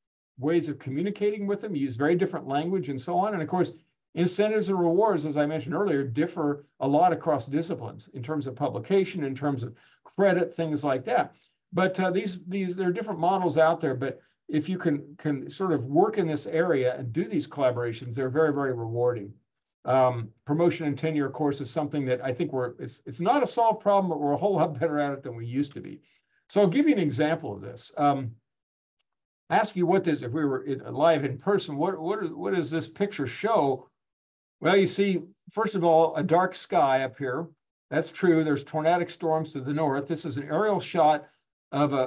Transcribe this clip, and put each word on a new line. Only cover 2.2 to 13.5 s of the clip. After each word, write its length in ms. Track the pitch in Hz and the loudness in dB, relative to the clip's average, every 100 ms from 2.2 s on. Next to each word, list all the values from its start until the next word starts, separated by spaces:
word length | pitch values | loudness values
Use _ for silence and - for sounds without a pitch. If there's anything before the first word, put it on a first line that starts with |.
| - 170 131 | 0 -4 -4
language 400 | 143 170 190 135 | -2 0 -2 -4
and 140 | 131 | -6
so 160 | 175 175 | -2 0
on? 160 | 208 | 0
And 80 | 190 | -2
of 80 | 156 | -2
course, 240 | 180 170 - _ _ _ 165 | 0 -2 -4 _ _ _ -2
incentives 540 | 175 190 214 214 185 | 0 2 2 2 0
and 100 | 190 | 2
rewards, 460 | 170 175 214 175 151 | 2 4 4 2 0
as 100 | 147 | 0
I 100 | 147 | 0
mentioned 300 | 156 120 160 | -2 -4 -2
earlier, 280 | 202 143 | 0 0
differ 640 | 131 120 175 175 147 143 - - | 0 -2 -2 0 -2 -2 -8 -4
a 80 | 139 | 2
lot 240 | 151 180 | 4 4
across 360 | 160 170 143 - | 2 0 -2 0
disciplines 640 | 147 165 165 107 107 - | -4 -2 -6 -8 -12 -14
in 100 | - | -12
terms 240 | 117 151 131 | -6 -4 -6
of 80 | 113 | -4
publication, 680 | 139 101 113 196 190 185 139 | -4 -4 0 2 2 -2 -6
in 100 | 135 | -2
terms 280 | 143 127 | -2 -2
of 120 | 113 - _ _ | -6 -12 _ _
credit, 520 | - - 196 180 170 - | -8 2 4 4 0 -2
things 280 | 160 147 | -2 -2
like 200 | 143 131 226 | 0 -2 0
that. 280 | 247 - _ _ _ _ | 0 0 _ _ _ _
But, 260 | 180 185 185 | 0 0 2
uh, 120 | 190 | 0
these, 280 | 185 202 180 180 | 0 -2 -6 -6
these, 280 | 196 185 180 | -4 -2 -2
there 120 | 180 | 0
are 60 | |
different 260 | 180 220 165 | 0 -2 -2
models 380 | 170 - 175 | 0 2 2